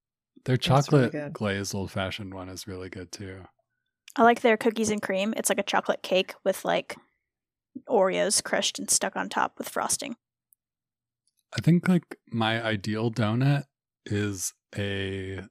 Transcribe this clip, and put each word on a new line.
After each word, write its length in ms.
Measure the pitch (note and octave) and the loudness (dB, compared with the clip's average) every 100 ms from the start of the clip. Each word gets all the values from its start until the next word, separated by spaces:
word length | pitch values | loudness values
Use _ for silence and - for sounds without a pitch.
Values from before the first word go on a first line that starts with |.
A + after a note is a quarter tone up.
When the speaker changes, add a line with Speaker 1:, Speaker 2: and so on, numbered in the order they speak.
| _ _ _ - | _ _ _ -12
Speaker 1:
Their 120 | - B2+ | 0 0
Speaker 2:
It's 120 | - | 4
really 140 | C3+ | 4
Speaker 1:
chocolate 300 | C#3+ D3 A#2+ | 6 6 4
Speaker 2:
good. 200 | D3+ D3 | 0 -8
Speaker 1:
glazed 420 | - G#2+ G2 G2 | -4 -2 0 -2
old 160 | G2+ F2+ | -4 -4
fashioned 440 | - F#2+ - G2 | -4 -4 -4 -10
one 140 | F#2+ F2+ | -12 -12
is 180 | F#2 - | -12 -12
really 240 | F#2 F#2 | -12 -12
good 220 | F#2+ F2+ | -12 -14
too. 320 | - G2 F#2+ F#2 _ _ _ _ _ - - | -12 -12 -14 -18 _ _ _ _ _ -12 4
Speaker 3:
I 80 | |
like 160 | A#3 A#3+ | 4 6
their 140 | B3 G#3+ | 2 2
cookies 320 | A#3 A3 A3 | 2 0 0
and 100 | G#3 | -2
cream. 320 | - F#3+ G3+ A3 | -2 -2 -2 -2
It's 100 | A3 | -2
like 100 | G3 | -2
a 20 | |
chocolate 400 | G3 - - - | 0 0 0 -4
cake 320 | - F#3 F#3+ - | 0 0 0 -4
with, 220 | - F#3+ - | -4 -2 0
like, 300 | F3 - - _ _ _ _ _ _ _ C4+ - | -2 -2 -12 _ _ _ _ _ _ _ -18 -2
Oreos 540 | G#3+ F#3+ F3+ F3 G#3+ | 2 2 2 0 0
crushed 340 | - G3 - - | 0 -2 -2 -4
and 120 | G3+ | -2
stuck 260 | - F#3+ F#3+ | 0 0 -4
on 140 | F#3+ | -4
top 240 | - - - | -2 -2 -4
with 120 | A#3+ | -8
frosting. 460 | - - - - A#3+ _ _ _ _ _ _ _ _ _ _ _ _ _ - | -4 -2 -4 -6 -12 _ _ _ _ _ _ _ _ _ _ _ _ _ -2
Speaker 1:
I 40 | |
think, 280 | - F3 - | 4 4 6
like, 300 | F3+ - - _ | 2 2 -10 _
my 320 | A#2 A2 A2+ | 0 2 2
ideal 480 | A2+ G#2+ F#2+ G#2+ A#2 | 0 -2 -2 0 0
donut 540 | A2+ G#2+ A2+ C3+ C#3+ - _ _ _ | 2 0 4 4 2 -2 _ _ _
is 480 | - G#2 G#2 F#2+ - - _ - | -4 -2 -2 -2 -8 -8 _ -6
a, 640 | G2+ G2 G2 G2 F#2+ F#2+ F#2 | -4 -4 -4 -6 -6 -10 -12